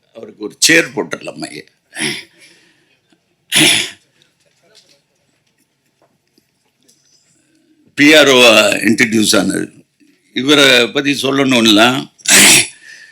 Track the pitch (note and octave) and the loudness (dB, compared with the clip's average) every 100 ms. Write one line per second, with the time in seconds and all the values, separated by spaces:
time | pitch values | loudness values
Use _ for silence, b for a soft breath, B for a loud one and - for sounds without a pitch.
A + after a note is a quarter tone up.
0 | _ A2+ G#2+ G2 G#2 - - E3 D#3+ B2 | _ -20 -20 -16 -16 -4 0 0 -2 -8
1 | E2 - D#2+ D2+ D#2 D2 - _ _ B | -10 -12 -14 -16 -16 -16 -20 _ _ B
2 | B B B B B B B B B B | B B B B B B B B B B
3 | _ _ _ _ _ - D#3 - - - | _ _ _ _ _ -2 0 -2 -6 -16
4 | _ _ _ _ _ _ _ _ _ _ | _ _ _ _ _ _ _ _ _ _
5 | _ _ _ _ _ _ _ _ _ _ | _ _ _ _ _ _ _ _ _ _
6 | _ _ _ _ _ _ _ _ _ _ | _ _ _ _ _ _ _ _ _ _
7 | _ _ _ _ _ _ _ _ _ - | _ _ _ _ _ _ _ _ _ 0
8 | D3 D#3 C#3+ B2+ A#2+ G#2+ G#2 - A2+ G#2+ | 4 6 4 4 4 4 0 -2 -2 -2
9 | A#2 A2 G#2 G#2 F#2 F2+ F2 - _ _ | -2 0 0 0 -2 -6 -10 -16 _ _
10 | _ _ _ - C3 D3 C#3 B2 A#2 C#3+ | _ _ _ -8 -2 2 4 2 0 -2
11 | C#3+ C3 B2+ C#3 C3+ B2 A2+ G#2 A#2+ C3+ | -4 -4 -4 -2 0 0 2 2 2 0
12 | D3+ _ - - - B B B B B | -10 _ -2 2 2 B B B B B
13 | B | B